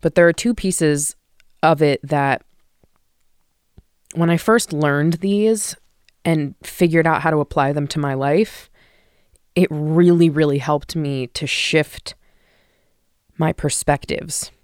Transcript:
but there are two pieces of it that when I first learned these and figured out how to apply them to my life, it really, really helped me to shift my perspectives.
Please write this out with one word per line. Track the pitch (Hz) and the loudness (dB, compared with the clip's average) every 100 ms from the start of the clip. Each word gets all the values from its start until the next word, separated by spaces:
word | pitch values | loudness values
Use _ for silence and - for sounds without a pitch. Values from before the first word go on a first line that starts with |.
but | 165 - | 0 4
there | 170 | 4
are | |
two | 165 240 | 4 -4
pieces | 233 190 180 160 147 147 - _ _ _ _ | -2 -4 0 0 0 -4 -10 _ _ _ _
of | 156 151 | 0 4
it | 165 156 | 2 0
that | 139 147 139 135 _ _ _ _ _ _ _ _ _ _ _ _ _ - _ _ _ | -2 0 0 -2 _ _ _ _ _ _ _ _ _ _ _ _ _ -20 _ _ _
when | 160 170 | -2 0
I | 170 | 0
first | - 226 - | 2 2 2
learned | 156 151 143 156 | -2 0 2 0
these | 165 196 202 214 220 - - _ _ _ _ - | 0 -2 0 0 0 -4 -12 _ _ _ _ -2
and | 160 143 - | -2 -2 -8
figured | - - 175 165 165 | -18 0 2 2 2
out | 160 | 0
how | 160 | 0
to | 156 | 0
apply | 143 - 139 | -2 -2 0
them | 147 143 | -2 -4
to | - | -4
my | 143 | -4
life, | 135 135 156 220 - - _ _ _ _ _ _ _ _ - | -4 0 0 0 -4 -20 _ _ _ _ _ _ _ _ 0
it | 185 | 0
really, | 151 151 160 175 175 170 | 0 0 4 6 6 4
really | 147 151 143 | 4 0 0
helped | 131 147 - 165 | 0 -4 -2 -6
me | 147 139 123 | -4 -4 -6
to | - 143 | -8 -6
shift | - - 160 151 - - - _ _ _ _ _ _ _ _ _ _ _ _ | -4 0 0 0 -6 -16 -18 _ _ _ _ _ _ _ _ _ _ _ _
my | 160 | -4
perspectives. | 160 147 - - 143 - - - - - _ | -2 -6 -4 -2 -4 -4 -8 -8 -10 -10 _